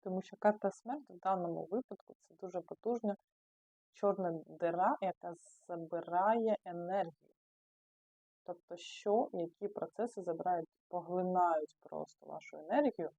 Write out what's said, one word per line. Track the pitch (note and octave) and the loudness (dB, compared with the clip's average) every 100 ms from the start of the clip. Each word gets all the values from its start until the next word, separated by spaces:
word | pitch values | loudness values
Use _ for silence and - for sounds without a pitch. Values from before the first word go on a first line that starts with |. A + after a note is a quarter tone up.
Тому | - F#3 | -2 -4
що | - G3+ | -4 2
карта | G#3 G#3 G3 | 2 2 -2
смерті | G3 A3+ C#4+ C4+ | -4 -6 -8 -8
в | F3+ | -6
даному | F#3+ F#3+ F3 E3 D#3+ | 0 0 0 -4 -2
випадку | G#3 - F#3+ _ - _ | -4 -4 -12 _ -20 _
це | _ | _
дуже | F#3+ F3+ | -8 -8
потужна | F3 - A3 A#3+ A3 G3+ _ _ _ _ _ _ _ | -8 -8 -4 -2 -2 -4 _ _ _ _ _ _ _
чорна | - G3+ F#3+ F3+ E3 D3+ | 0 2 4 0 -2 -8
діра, | D#3 E3+ F3 G3 D4+ | -2 0 4 4 4
яка | F#3+ F3 F3 E3+ - - _ | 0 -2 -8 -10 -16 -20 _
забирає | F3 E3 E3+ E3+ F3 G3 A#3 A3 G#3+ - | -8 -4 -6 0 4 6 6 4 0 -2
енергію. | E3+ F3 F#3+ E3+ D#3+ _ _ _ _ _ _ _ _ _ _ _ _ | -6 -2 -2 -2 -6 _ _ _ _ _ _ _ _ _ _ _ _
Тобто, | - E3+ _ F3 | -10 -10 _ -12
що, | - - G#3+ G#3 C4 | -10 -6 2 2 2
які | F#3 E3+ _ G3+ | -2 -4 _ -6
процеси | G#3 E3 - A#3 A3 | -4 -6 -4 -4 -4
забирають, | F3 E3 F3+ F3 E3 _ _ | -4 -2 2 0 -2 _ _
поглинають | F3+ E3 F3+ F#3 F3+ F3 D#3+ D3+ _ | -6 -2 0 2 4 4 4 0 _
просто | - D3+ D3+ - - | -10 -8 -8 -12 -12
вашу | D#3 - D#3 | -12 -12 -14
енергію | D#3 A#3 D4 - B3 | 0 4 4 0 -6